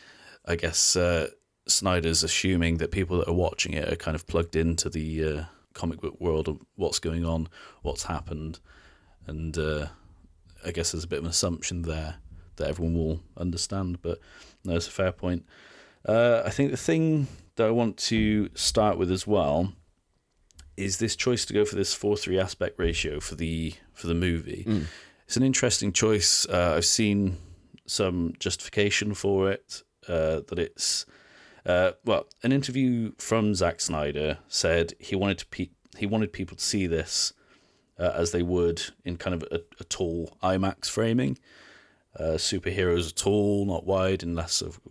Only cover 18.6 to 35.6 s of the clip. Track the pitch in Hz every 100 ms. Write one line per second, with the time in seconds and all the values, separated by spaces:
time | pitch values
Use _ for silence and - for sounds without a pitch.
18.6 | - 113 107 87 90 92 104 101 73 78
19.6 | 95 - _ _ _ _ _ _ _ -
20.6 | - - 98 95 113 - 127 117 - 104
21.6 | 104 101 98 - 104 104 92 92 92 -
22.6 | 87 - 85 80 78 76 - 78 82 82
23.6 | 80 - - - 85 85 90 82 - 87
24.6 | 104 104 78 - - _ - 120 131 127
25.6 | 120 - 104 - 110 107 - - - 92
26.6 | 87 80 - - 104 101 95 90 - -
27.6 | _ - - - 95 87 85 - - -
28.6 | - 107 104 - 104 101 101 196 95 98
29.6 | - - - _ - 82 80 78 - 90
30.6 | 82 - - - - - - - - -
31.6 | - 90 92 - 113 95 - - 120 139
32.6 | 135 131 127 117 110 - - 110 107 92
33.6 | 85 - - 76 73 73 76 73 - -
34.6 | 82 85 82 - - 95 98 98 - -